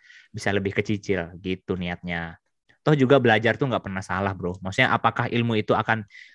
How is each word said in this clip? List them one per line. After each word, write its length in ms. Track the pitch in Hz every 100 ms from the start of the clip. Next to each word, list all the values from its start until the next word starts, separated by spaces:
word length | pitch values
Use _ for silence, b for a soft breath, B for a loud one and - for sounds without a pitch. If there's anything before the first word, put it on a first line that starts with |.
| b b b
bisa 160 | 107 101
lebih 240 | 98 98
kecicil 640 | - - - - 92 85 87
gitu 400 | 92 92 - 90
niatnya. 560 | 90 87 87 85 82 - _ _ _ b
Toh 160 | - 151
juga 240 | 127 139
belajar 320 | 120 110 113
tuh 160 | 110 139
nggak 80 | 104
pernah 240 | 98 95
salah, 320 | - 92 98
bro. 240 | 92 90 92
Maksudnya 320 | 95 92 131
apakah 400 | 117 113 - 120
ilmu 240 | 120 117
itu 160 | 110 104
akan, 320 | 104 113 110 107 B B